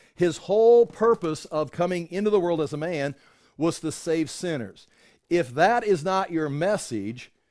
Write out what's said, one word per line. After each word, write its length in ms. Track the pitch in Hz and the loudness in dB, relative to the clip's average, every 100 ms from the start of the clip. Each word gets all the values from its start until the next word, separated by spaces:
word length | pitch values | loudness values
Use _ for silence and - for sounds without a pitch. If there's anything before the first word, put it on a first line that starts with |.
| _ | _
His 240 | - 175 - | -2 -2 0
whole 480 | - 208 226 240 233 | -2 4 8 8 6
purpose 600 | - 226 226 165 151 - | 2 2 2 -2 -6 -6
of 260 | 156 151 | -4 -4
coming 360 | - 180 180 170 | -2 -2 -2 -6
into 180 | 175 214 | -4 0
the 100 | 208 | 2
world 220 | 175 165 | 2 0
as 120 | 147 | -2
a 40 | 147 | -4
man 380 | 160 160 139 139 _ _ _ - | -4 -4 -4 -6 _ _ _ -4
was 220 | 160 156 | -2 -2
to 120 | 160 | -6
save 380 | - - 165 151 | -6 -2 -2 -2
sinners. 560 | - 180 151 101 - _ _ _ _ - | -6 -6 -6 -8 -14 _ _ _ _ -2
If 240 | 175 123 123 | 0 0 2
that 280 | 185 240 | 2 2
is 200 | 214 180 | 2 0
not 280 | 165 190 185 | 0 -2 -2
your 160 | 160 156 | -2 -4
message, 840 | 143 180 208 - 110 101 123 - _ _ | -2 -2 -2 -4 -6 -6 -10 -16 _ _